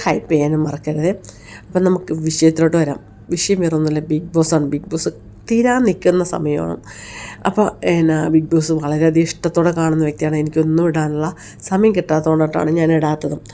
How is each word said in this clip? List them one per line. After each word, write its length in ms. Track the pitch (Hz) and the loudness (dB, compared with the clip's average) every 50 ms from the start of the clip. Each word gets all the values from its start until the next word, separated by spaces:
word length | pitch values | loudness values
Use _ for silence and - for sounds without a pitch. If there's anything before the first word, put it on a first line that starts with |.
| - | 0
ഹൈപ്പ് 280 | 180 - 185 - - | -2 -2 -2 0 0
ചെയ്യാനും 320 | 160 147 147 151 156 156 151 | 2 2 2 2 2 0 0
മറക്കരുത്. 460 | 151 147 151 - 151 156 151 156 185 214 - - - - - - - - - - | -2 -4 -6 -6 -4 -2 0 0 -2 -2 -4 -10 -18 -20 -20 -20 -20 -20 -20 -16
അപ്പം 160 | - - 180 185 | -4 -2 2 2
നമുക്ക് 300 | 175 180 180 - - 160 | 2 2 0 -2 -4 -6
വിഷയത്തിലോട്ട് 640 | 160 156 160 156 - 160 160 160 160 165 156 165 | -4 -2 -2 0 4 4 4 4 4 2 2 2
വരാം. 220 | 170 151 143 - - - - - - - - | 2 0 0 -2 -6 -12 -18 -20 -20 -8 -6
വിഷയം 300 | 175 165 - - 196 185 | -4 -4 0 0 0 0
വേറൊന്നുമില്ല, 400 | 175 160 160 156 156 151 151 151 | 2 0 0 0 0 0 0 -2
ബിഗ് 340 | 151 160 156 156 180 - - | -2 -2 -2 -4 -4 -2 0
ബോസ് 220 | 165 156 - 165 | 0 2 2 2
ആണ്. 100 | 147 147 | 0 0
ബിഗ് 240 | 139 147 143 - - | 0 -4 -6 -6 -8
ബോസ് 200 | - 165 - 170 - - - - - - - - | -8 -6 -6 -6 -8 -8 -16 -20 -20 -18 -4 0
തീരാൻ 320 | 226 233 240 247 247 254 247 | 0 2 2 2 2 4 2
നിൽക്കുന്ന 400 | 202 165 - - 180 175 180 175 | 2 0 2 2 2 2 2 0
സമയമാണ്. 540 | 175 180 170 151 147 147 160 165 170 - - - - - - - - - - - - - - - | -2 -4 -4 -2 -2 -2 -2 -2 -4 -6 -8 -12 -18 -18 -18 -18 -16 -16 -16 -16 -16 -12 -4 -4
അപ്പോൾ 260 | 190 190 214 208 - - - | 0 0 2 0 0 -2 -2
പിന്നെ 500 | - 180 175 170 160 160 156 156 156 156 | 0 0 2 2 2 2 2 0 0 2
ബിഗ് 180 | 160 160 156 | 2 2 2
ബോസ് 240 | - 165 160 156 165 | 2 2 0 2 0
വളരെയധികം 520 | 160 156 151 147 151 151 160 160 156 165 165 | -2 -2 -2 -2 0 2 2 2 4 2 0
ഇഷ്ടത്തോടെ 480 | 160 - - - 160 - 175 165 175 | 0 -4 -6 -6 -2 0 0 0 2
കാണുന്ന 320 | 165 165 165 160 156 160 156 | 0 0 0 0 2 2 0
വ്യക്തിയാണ്. 320 | 151 147 - 156 156 156 | -2 -2 -2 -2 -2 0
എനിക്കൊന്നും 520 | 151 151 151 - 160 156 156 156 165 175 | -2 -2 0 0 0 2 2 2 2 2
ഇടാനുള്ള 480 | 170 156 160 151 151 151 151 156 180 - - - - - - - | 2 0 0 -2 -2 -2 -4 -4 -6 -6 -10 -16 -20 -18 -16 -6
സമയം 320 | - 196 196 220 220 196 | -2 0 2 4 4 2
കിട്ടാത്തതുകൊണ്ടിട്ടാണ് 760 | 185 180 - 156 160 156 160 160 160 156 156 156 165 165 156 | 0 0 0 0 0 2 2 2 2 2 0 0 -2 0 0
ഞാൻ 200 | 165 170 160 160 | 2 2 2 4
ഇടാത്തതും. 480 | 165 156 156 151 156 151 - 147 151 - - - | 2 2 2 0 0 -2 -4 -6 -6 -8 -10 -16